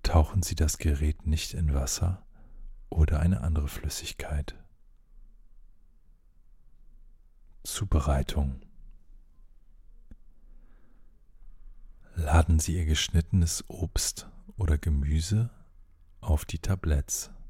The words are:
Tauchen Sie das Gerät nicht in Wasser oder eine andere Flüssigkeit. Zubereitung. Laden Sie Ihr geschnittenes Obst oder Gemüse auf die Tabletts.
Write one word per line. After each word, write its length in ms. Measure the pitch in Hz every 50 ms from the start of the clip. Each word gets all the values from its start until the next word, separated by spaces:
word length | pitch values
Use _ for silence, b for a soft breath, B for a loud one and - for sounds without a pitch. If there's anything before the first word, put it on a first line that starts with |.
Tauchen 400 | - - - 80 78 - - 92
Sie 140 | 87 - 85
das 220 | - 80 73 -
Gerät 500 | - - 80 73 69 76 73 71 - -
nicht 260 | 78 76 78 - - -
in 200 | 62 80 73 69
Wasser 520 | 67 64 - - - - 87 90 - - b b b b b b b b b b - - -
oder 300 | - 82 76 71 73 71
eine 220 | 80 87 95 -
andere 260 | 64 80 80 78 73
Flüssigkeit. 880 | 71 - - - 76 - - 78 - - - - - 73 73 71 - - - - - - - - - - - - _ - - - - - - - - - - - - - - - - - - - - - _ _ - _ - - - - - - - - - - - - - - - - - - - - - - - - - -
Zubereitung. 1000 | - - - 101 98 - 78 69 73 69 69 69 - - - 71 67 65 - - - - - - - - - - - - - - - - - - - - - - - - - - - - - - - - - - - - b b b b b b b b b b b b b b b b b - - - - - - - - - - - - - - - - - - -
Laden 440 | 85 80 76 78 82 78 82 80 78
Sie 160 | 76 - 82
Ihr 100 | 90 82
geschnittenes 800 | 78 78 76 - - - 87 - - - 95 85 78 - - -
Obst 640 | - - - 95 - - - - - - - - - - - - - -
oder 220 | - 90 80 76
Gemüse 720 | 71 - 82 76 71 69 71 76 80 82 92 104 107 117 117 - - - - - - - - - _ - - - -
auf 240 | - - 78 73 -
die 140 | - - 78
Tabletts. 680 | - - 92 90 - 80 76 71 - - - - - - - - -